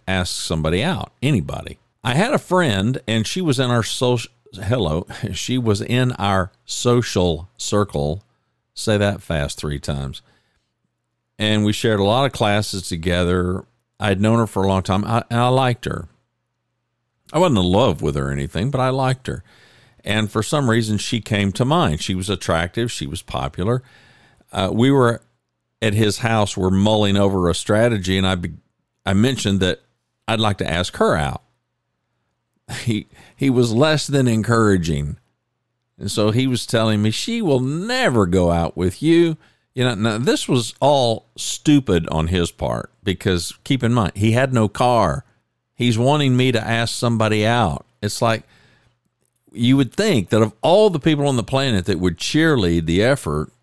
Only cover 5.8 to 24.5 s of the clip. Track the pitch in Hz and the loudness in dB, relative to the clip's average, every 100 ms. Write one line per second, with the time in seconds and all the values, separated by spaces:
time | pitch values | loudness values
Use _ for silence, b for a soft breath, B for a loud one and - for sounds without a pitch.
5.8 | - 123 127 - 98 95 90 - - - | 0 0 0 -2 0 0 -2 -8 -12 -4
6.8 | 123 120 113 104 90 78 87 _ - 104 | 2 2 2 0 0 -2 -8 _ -4 -2
7.8 | 101 76 71 87 - _ _ _ _ - | -2 -2 -4 -4 -10 _ _ _ _ -8
8.8 | - 104 101 101 - 80 71 - 78 73 | -2 0 0 -2 -6 -4 -4 -6 -8 -6
9.8 | - 71 69 64 _ _ _ _ _ _ | -6 -6 -6 -12 _ _ _ _ _ _
10.8 | _ _ _ _ _ _ 107 107 104 107 | _ _ _ _ _ _ 0 2 0 0
11.8 | 117 104 98 117 139 - 107 104 104 98 | 0 2 2 2 0 0 0 0 -2 -6
12.8 | - 87 85 87 87 90 90 92 - _ | -8 -6 -2 0 2 0 0 -4 -10 _
13.8 | _ _ 104 95 107 117 113 - 95 95 | _ _ -2 0 2 2 0 0 0 0
14.8 | 92 95 104 113 - 120 123 127 131 117 | 0 -2 0 -4 -2 -2 0 2 0 -2
15.8 | - - - _ _ _ _ _ _ _ | -6 -8 -10 _ _ _ _ _ _ _
16.8 | _ _ _ _ _ 151 180 113 90 95 | _ _ _ _ _ 0 2 4 4 4
17.8 | 123 78 73 71 69 69 69 82 117 131 | 2 2 -2 -2 -4 -4 -6 -4 -4 -2
18.8 | 131 131 131 127 - - b b b b | -2 -2 -2 -2 -6 -10 b b b b
19.8 | b b - 107 104 107 110 151 131 113 | b b -6 -4 -2 -4 -2 0 2 0
20.8 | 110 104 - 117 - 104 101 92 127 165 | 0 -2 -2 -6 -2 0 0 0 0 2
21.8 | 139 76 - 92 92 95 - 82 87 - | 0 -2 -4 -4 -4 -6 0 -2 0 -4
22.8 | 117 - 73 80 - 71 67 - 95 127 | -4 -6 -8 -10 -8 -6 -6 -4 -2 -2
23.8 | b b b b b b _ | b b b b b b _